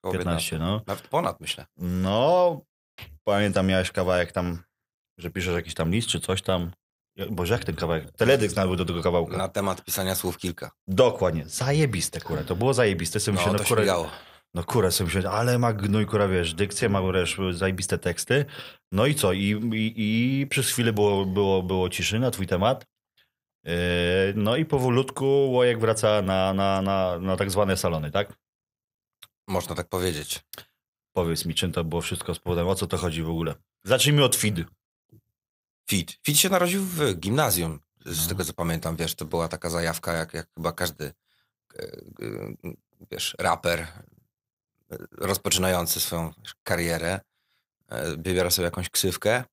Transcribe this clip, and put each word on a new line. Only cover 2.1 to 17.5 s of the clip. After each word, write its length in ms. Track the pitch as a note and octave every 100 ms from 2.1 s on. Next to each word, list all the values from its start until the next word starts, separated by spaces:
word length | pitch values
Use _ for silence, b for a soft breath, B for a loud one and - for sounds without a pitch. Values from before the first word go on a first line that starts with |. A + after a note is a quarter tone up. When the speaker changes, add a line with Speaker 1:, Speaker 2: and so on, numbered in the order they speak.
| G#2+ C3+ F3+ F3 E3 - _ _ - - -
Speaker 2:
pamiętam, 440 | - G2+ G#2 G2 F#2+
miałeś 240 | F#2 F#2
kawałek 400 | - F2+ F2+ F2
tam, 320 | - F2+ E2+ - _ _ _ _ -
że 120 | F2
piszesz 260 | F#2 F2+ F2
jakiś 180 | E2+
tam 180 | - E2
list, 160 | G2 A#2
czy 120 | F2
coś 220 | - F#2+
tam. 300 | - F#2 E2+ - _ _ _ -
Ja, 100 | F#2+
Boże, 240 | F2 F2
jak 100 | - -
ten 100 | D#2+
kawałek? 360 | E2 E2 -
Teledysk 440 | - A2+ C3+ G#2+ F#2+
nawet 140 | F#2+
był 60 | F#2
do 100 | F2+
tego 180 | E2+
kawałka. 340 | E2+ F2 E2 F2+
Speaker 1:
Na 100 | F#2+
temat 340 | - G2 F2+
pisania 320 | - G2 F#2+ F#2
słów 220 | F#2+ E2
kilka. 340 | F#2 E2+ - _ -
Speaker 2:
Dokładnie. 580 | F#2+ B2 - F#2 D#2+ C#2+
Zajebiste, 760 | - B2+ D3 D3 G2 - D#2
kurę. 220 | - D#2
To 120 | D#2 F2+
było 180 | B2
zajebiste. 460 | B2 A2+ F#2 E2 -
Sobie 160 | - G2
Speaker 1:
No, 60 |
Speaker 2:
myślę, 160 | F2 G2+
Speaker 1:
to 60 |
Speaker 2:
no, 40 | G2+
kurę, 120 | A2+
Speaker 1:
śmigało. 280 | G#2 F2+ D#2 B B B _
Speaker 2:
no, 100 | F2+
kurę, 280 | E2 B2 F#2
sobie 200 | E2+ F2+ F#2+
myślę, 140 | F#2
ale 300 | G#2 A#2+ B2
ma 140 | A#2+
gnój, 320 | G#2+ G2 G#2 G#2
kurę, 220 | G#2+ G2+
wiesz, 240 | F#2 E2+
dykcję, 360 | D#2+ G2 - A#2
ma, 220 | G2 F#2
wiesz, 240 | F#2 F2 - F#2